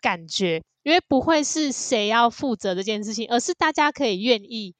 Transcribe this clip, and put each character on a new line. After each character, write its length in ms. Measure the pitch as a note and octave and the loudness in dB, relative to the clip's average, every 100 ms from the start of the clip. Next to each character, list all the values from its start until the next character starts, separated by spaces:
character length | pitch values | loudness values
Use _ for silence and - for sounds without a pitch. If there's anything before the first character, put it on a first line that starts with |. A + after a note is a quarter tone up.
感 240 | A#3 F3 E3 | -2 -2 -6
觉， 360 | - F#3 D#3+ - _ | -2 0 -2 -6 _
因 80 | C#4+ | 0
为 60 | F4 - | 0 2
不 120 | C4+ | 0
会 240 | D#4 D#4 | 4 2
是 280 | C#4+ D#4+ D4 | 2 -2 -2
谁 360 | - - A#3 G#3 | -4 -2 0 2
要 220 | A3+ A#3 | 4 2
负 260 | - C#4 G#3+ | 2 -4 -2
责 180 | G3 | -2
这 80 | F3+ | -4
件 220 | G3 G#3+ | -4 -4
事 100 | G#3 | -4
情， 140 | G#3+ A3+ | -6 -2
而 100 | A#3+ | 0
是 140 | - | 0
大 180 | F4 D#4+ | 0 0
家 180 | D#4 D4 | 2 0
可 160 | - B3+ | 2 -2
以 140 | F#3 | 0
愿 180 | A#3 A3 | 2 0
意 320 | G3+ A3+ G3 | -2 -10 -10